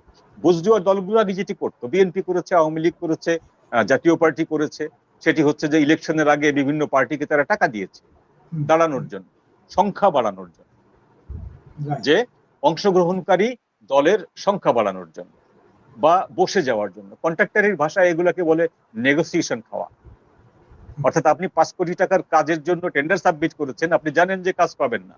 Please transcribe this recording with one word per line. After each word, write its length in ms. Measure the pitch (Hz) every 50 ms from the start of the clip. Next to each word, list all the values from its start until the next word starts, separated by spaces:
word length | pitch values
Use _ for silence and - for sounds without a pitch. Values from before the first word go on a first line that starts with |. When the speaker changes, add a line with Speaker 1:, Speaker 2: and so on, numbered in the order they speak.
| _ _ _ _ _ _ _ -
Speaker 1:
বুঝজুয়ার 420 | 98 160 180 165 160 214 226 208 170
দলগুলো 360 | 196 196 202 185 180 220 226
আগে 140 | 214 190 190
যেটি 200 | 185 196 - 202
করতো, 340 | - 147 107 - - - 123
বিএনপি 340 | 143 190 190 180 151 190
করেছে, 340 | 185 - 180 180 165 - 190
আওয়ামী 260 | 170 156 156 160 160
লীগ 120 | 160 170 - -
করেছে, 400 | 175 160 160 - - 170 165 165 _ _ _ _ _ -
আহ, 120 | - 117 110
জাতীয় 320 | 92 135 127 - 170 165
পার্টি 300 | - 165 160 147 - 165
করেছে, 440 | - 156 147 151 139 - - 151 156 _ _ _ _ _ _
সেটি 240 | - 165 160 156 147
হচ্ছে 240 | 147 147 - - 147
যে 140 | 147 160
ইলেকশনের 460 | 147 143 160 160 - - 160 156 151 147
আগে 240 | 147 147 147 151
বিভিন্ন 360 | 139 143 139 135 151 151 147 120
পার্টিকে 380 | - 135 131 123 151 135 147
তারা 180 | - 156 147 139
টাকা 240 | - 208 208 180 -
দিয়েছে 340 | 113 104 - - _ - _ _ _ _ _ _ _ _ _ - 170
Speaker 2:
হুম। 120 | 156 147
Speaker 1:
দাঁড়ানোর 420 | 147 160 165 165 160 143 123 104 -
জন্য, 180 | 98 95 92 _ _ _ _ _ _ _ _ _
সংখ্যা 400 | - 185 196 202 - - 202 196
বাড়ানোর 400 | 151 135 117 104 98 95 92 87 _ _
জন্য, 140 | _ _ _ _ _ _ _ _ _ _ _ _ _ - - - - - - - _ - - - 147 143
Speaker 2:
রাইট। 140 | 147 - -
Speaker 1:
যে 220 | 135 156 202 247 - _ _ _ _ _ -
অংশগ্রহণকারী 920 | - 151 165 160 - 202 175 185 175 170 190 185 156 - 185 180 202 247 254 - _ _ _ _ _
দলের 360 | - 135 139 143 165 208 202 170 - _
সংখ্যা 380 | - - 190 208 170 - 160 123
বাড়ানোর 380 | 117 107 98 92 92 90 80 78
জন্য 160 | 90 90 _ _ _ _ _ _ _ _ _ _ _ _ _ - 117
বা 300 | 123 156 175 185 - - 127
বসে 260 | 135 185 180 - 202
যাওয়ার 320 | 151 127 117 107 104 101 -
জন্য। 220 | 107 98 98 104 _ -
কন্ট্রাক্টরের 520 | 160 170 160 208 196 - 214 196 208 196
ভাষায় 340 | 139 147 156 - 196 180 175
এগুলাকে 340 | 165 156 175 175 - 180 175
বলে 240 | 160 160 160 170 165 _ _ _ _ -
নেগোসিয়েশন 680 | 110 120 135 143 156 160 - - 170 147 - 139 117
খাওয়া। 260 | - _ 104 98 92 - _ _ _ - - _ _ _ _ _ _ _ _ _ _ _ - - - - - - 139
অর্থাৎ 220 | 131 - 156 135
আপনি 220 | - - 139 185 185
পাঁচ 260 | - 160 151 - -
কোটি 220 | - 180 165 175
টাকার 280 | - 185 170 185 180 -
কাজের 400 | - 165 156 151 147 170 160 139
জন্য 260 | 165 180 170 175 175
টেন্ডার 280 | - 143 143 160 196 170
সাবমিট 360 | - 185 170 147 160 156 -
করেছেন, 380 | - 147 131 123 - 160 170
আপনি 200 | 165 151 - 156
জানেন 300 | 135 156 180 185 190 185
যে 120 | 180 185 185
কাজ 220 | - 175 170 -
পাবেন 280 | - - 240 233 101 185
না, 100 | 190 -